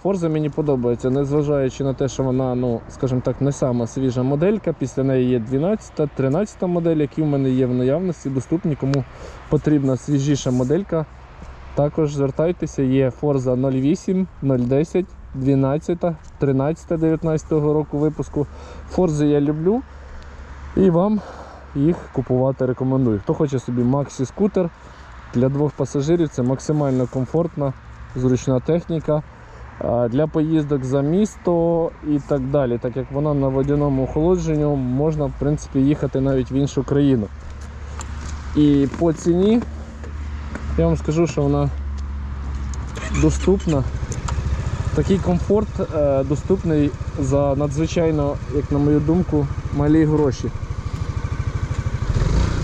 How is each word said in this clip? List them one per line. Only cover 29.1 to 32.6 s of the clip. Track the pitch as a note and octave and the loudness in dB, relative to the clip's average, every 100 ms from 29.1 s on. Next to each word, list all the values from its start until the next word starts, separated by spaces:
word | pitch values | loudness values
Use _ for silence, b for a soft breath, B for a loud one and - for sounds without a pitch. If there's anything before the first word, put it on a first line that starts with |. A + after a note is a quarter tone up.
| D3+ - B B B - - | -2 -2 B B B -18 -6
А, | - A#2+ A#2+ | -2 0 2
для | B2+ D3+ | 2 0
поїздок | D#3+ D#3 D#3+ D3 C#3+ | 0 2 2 2 -2
за | C3 C#3 | 0 0
місто | C#3+ F3 G#3+ - - E3+ E3 E3+ E3 - D3+ | 2 2 0 0 0 2 2 2 -2 -4 -2
і | D3 | -2
так | - C#3+ | 0 -2
далі, | C3 C#3+ | 0 2